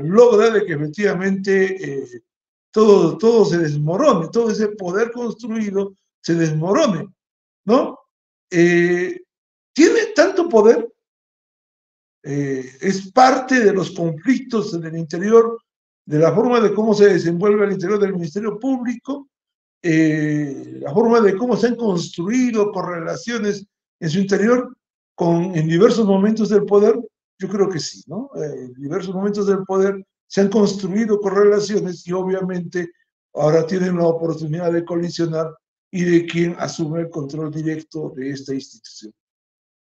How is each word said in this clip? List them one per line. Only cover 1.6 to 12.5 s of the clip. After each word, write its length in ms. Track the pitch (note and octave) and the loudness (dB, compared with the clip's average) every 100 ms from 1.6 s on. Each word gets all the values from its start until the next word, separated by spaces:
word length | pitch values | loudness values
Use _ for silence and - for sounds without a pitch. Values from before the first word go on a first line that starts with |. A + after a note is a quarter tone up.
| F#3 - D3 C#3 | 0 -4 -8 -8
eh, 200 | B2 A#2+ _ _ _ _ _ | -10 -14 _ _ _ _ _
todo, 440 | A3 G#3+ G3 E3+ - | 2 6 6 4 2
todo 280 | A3+ A#3 | 4 4
se 140 | F3 E3+ | 4 2
desmorone, 680 | D#3 D3 D3+ F#3 D4+ F#3+ D#3+ | 0 -2 -2 2 2 2 0
todo 200 | A#3 A3+ | -2 0
ese 180 | G3 G#3 | -2 -4
poder 420 | G#3 F3+ F#3+ A#3 | -4 -6 -4 -4
construido 840 | A#3+ A#3+ F#3+ A#3 A3 G#3 G3 G3 - _ _ | -6 -8 -10 -8 -6 -4 -4 -6 -10 _ _
se 140 | - | -4
desmorone, 760 | E3 D#3+ D#3 E3+ B3+ D4 E3 - _ _ _ _ _ | -2 0 -2 0 2 2 -2 -8 _ _ _ _ _
¿no? 340 | F#3+ B3+ - - _ _ _ _ - | 0 0 0 -8 _ _ _ _ -4
Eh, 720 | F3 F3 F3 F3 F3 F3+ F3 - _ _ _ _ | 2 4 4 2 0 -4 -8 -16 _ _ _ _
tiene 340 | - F#4 A#4 - | 2 4 4 0
tanto 340 | - F4+ F4 C#4 | 2 2 2 2
poder, 400 | A3 G#3 - - _ _ _ _ _ _ _ _ _ _ _ _ _ | 4 4 2 -4 _ _ _ _ _ _ _ _ _ _ _ _ _
eh, 480 | D3 C#3+ C#3 | -8 -4 -4